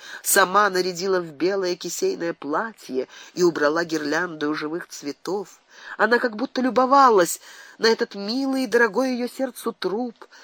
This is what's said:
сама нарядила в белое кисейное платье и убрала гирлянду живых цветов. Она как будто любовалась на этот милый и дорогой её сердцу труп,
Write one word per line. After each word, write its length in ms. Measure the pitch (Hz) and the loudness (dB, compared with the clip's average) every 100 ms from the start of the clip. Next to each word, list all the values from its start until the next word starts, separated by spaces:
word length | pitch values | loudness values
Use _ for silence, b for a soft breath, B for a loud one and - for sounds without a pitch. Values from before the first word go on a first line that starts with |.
| B B | B B
сама 480 | - 196 180 196 208 | 0 2 4 4 2
нарядила 500 | 185 185 170 196 185 | 0 -2 -4 -2 -2
в 120 | 165 | -4
белое 440 | 139 175 196 180 180 | -2 -2 0 -4 -6
кисейное 560 | 170 - 190 185 170 | -8 -4 -4 -2 -6
платье 720 | 160 143 156 226 - - 127 123 B B | -6 -6 -4 -6 -12 -8 -8 -8 B B
и 80 | - | 0
убрала 420 | 175 151 147 165 | 0 2 0 0
гирлянду 680 | 170 156 147 156 180 151 147 | -2 -4 -2 -2 -4 -4 -4
живых 340 | 151 151 170 - | -4 -6 -8 -12
цветов. 720 | - 143 - - 202 180 _ _ B B B | -12 -12 -10 -6 -6 -8 _ _ B B B
Она 200 | 214 240 | 2 2
как 180 | 247 208 | 0 -4
будто 260 | 262 - | 0 0
любовалась 760 | 247 214 254 277 262 202 170 - B B B B | 2 2 6 8 8 6 4 -2 B B B B
на 120 | 226 | 2
этот 260 | 220 233 | 2 -2
милый 500 | 202 202 254 269 262 | -6 -6 -4 -2 -2
и 20 | 254 | 0
дорогой 460 | 233 226 190 262 | 2 2 2 -2
её 160 | 240 247 | -2 -6
сердцу 460 | - 262 - 233 - | -4 -6 -6 -10 -6
труп, 460 | 185 214 247 - - B | -4 -4 -6 -10 -20 B